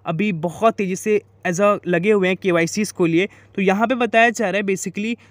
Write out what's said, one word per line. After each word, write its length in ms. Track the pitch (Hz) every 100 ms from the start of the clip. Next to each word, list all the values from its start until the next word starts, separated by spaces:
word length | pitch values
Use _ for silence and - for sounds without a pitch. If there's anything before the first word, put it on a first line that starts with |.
| -
अभी 260 | 165 208
बहुत 440 | 165 170 - 226 214
तेज़ी 200 | 190 185
से 260 | 220 214 - _ 180
as 120 | 175
a 180 | 202 202 175
लगे 240 | 175 196
हुए 160 | 208 185
हैं 100 | 190
केवाईसीज़ 560 | 190 170 165 208 214
को 120 | - 170
लिए। 220 | 165 202 - - -
तो 60 |
यहाँ 260 | 190 190 226
पे 80 | 254
बताया 340 | 240 226 233
जा 200 | 226 202
रहा 120 | 190
है 60 | 202
basically 480 | 190 190 196 214 233 _